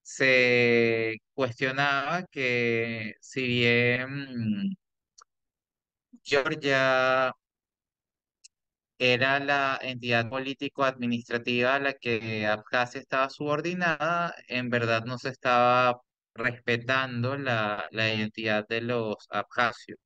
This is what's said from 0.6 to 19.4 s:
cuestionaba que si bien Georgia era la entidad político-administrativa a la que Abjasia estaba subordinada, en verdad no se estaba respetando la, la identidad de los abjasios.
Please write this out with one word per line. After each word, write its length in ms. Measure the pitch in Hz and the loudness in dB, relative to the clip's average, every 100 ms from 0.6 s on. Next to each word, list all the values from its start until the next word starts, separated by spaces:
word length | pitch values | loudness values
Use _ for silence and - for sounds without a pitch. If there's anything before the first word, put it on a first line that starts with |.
| 120 117 117 113 113 110 _ | 6 4 4 2 -2 -6 _
cuestionaba 920 | - 127 117 131 135 143 139 143 175 180 | -4 -4 -2 -2 0 0 0 -2 -4 -6
que 800 | 143 127 120 120 117 117 117 110 - | -4 -2 0 0 0 -2 -6 -10 -12
si 240 | - 135 127 | -10 -6 -2
bien 1300 | 123 120 120 120 123 131 139 135 123 110 101 98 - _ _ _ _ _ _ _ _ _ _ _ _ _ - | 2 4 4 4 0 -4 -10 -8 -4 -2 -2 -2 -6 _ _ _ _ _ _ _ _ _ _ _ _ _ -20
Georgia 1080 | - 143 139 151 143 135 131 131 131 131 131 - _ _ _ _ _ _ _ _ _ _ - _ _ _ _ _ | 0 2 2 -2 0 2 4 4 2 2 0 -4 _ _ _ _ _ _ _ _ _ _ -20 _ _ _ _ _
era 420 | 127 120 135 139 | 0 2 2 0
la 400 | 139 143 135 131 | 0 0 0 -4
entidad 480 | 131 127 120 117 117 | -6 -8 -2 0 0
político-administrativa 1500 | 131 131 135 143 - 135 120 120 117 - 117 120 123 123 139 | -6 -6 -6 -8 0 0 0 -4 -4 -4 -6 -2 0 2 2
a 40 | |
la 140 | 139 | -2
que 520 | - 120 113 110 110 107 | -4 -4 -4 -4 -2 -2
Abjasia 520 | 107 - 127 120 139 | -2 -2 -2 -2 -6
estaba 300 | - 135 135 | -4 -2 -2
subordinada, 1040 | - 147 147 165 180 175 151 156 175 170 - - | -2 -4 -2 -2 -2 -2 -2 -2 -2 -4 -8 -8
en 220 | 123 123 | -6 -2
verdad 360 | 120 117 113 120 | 0 0 -2 -2
no 120 | 127 | -8
se 100 | 139 | -8
estaba 720 | 120 131 123 123 123 127 123 _ _ _ | -4 2 4 6 6 4 0 _ _ _
respetando 1040 | - 120 117 - 117 123 131 131 120 123 139 | -6 -6 -4 -2 -2 0 0 0 -2 -2 -2
la, 500 | 135 113 104 104 80 | -2 0 0 -2 -6
la 220 | 107 110 | -2 0
identidad 540 | 107 107 113 110 107 104 | 0 -2 -4 0 0 0
de 140 | 117 | -4
los 340 | 117 120 110 101 - | -2 -2 -2 -6 -6
abjasios. 680 | 104 | -6